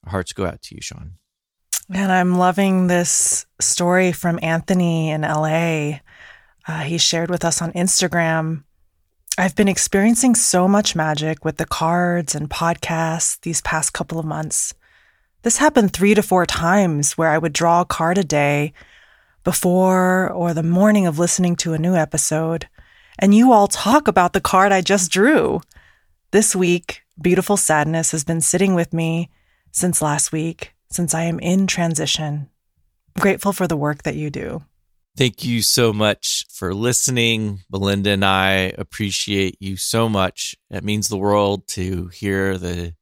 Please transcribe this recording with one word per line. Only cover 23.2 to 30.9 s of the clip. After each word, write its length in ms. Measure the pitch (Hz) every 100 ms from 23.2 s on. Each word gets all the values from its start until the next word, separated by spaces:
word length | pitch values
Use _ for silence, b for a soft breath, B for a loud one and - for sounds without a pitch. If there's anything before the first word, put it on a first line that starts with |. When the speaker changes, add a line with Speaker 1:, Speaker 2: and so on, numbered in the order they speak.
| 196
Speaker 2:
you 180 | 208 254
all 160 | 220 202
talk 400 | - 202 285 294
about 260 | 185 175
the 80 | 190
card 300 | - 185 196
I 100 | 190
just 280 | 175 196 180
drew. 520 | 185 226 294 156 - - b b b b _ _
This 240 | 202 214 190
week, 460 | 180 175 - - _ -
Beautiful 380 | 180 185 185 202
Sadness 540 | - 156 147 160 160
has 120 | 160
been 160 | 143 165
sitting 360 | - 175 196 180
with 180 | 160
me 380 | 165 165 165 170 _ _ _ _
since 280 | - 180 165
last 320 | 156 147 -
week, 440 | 160 165 165 - _ _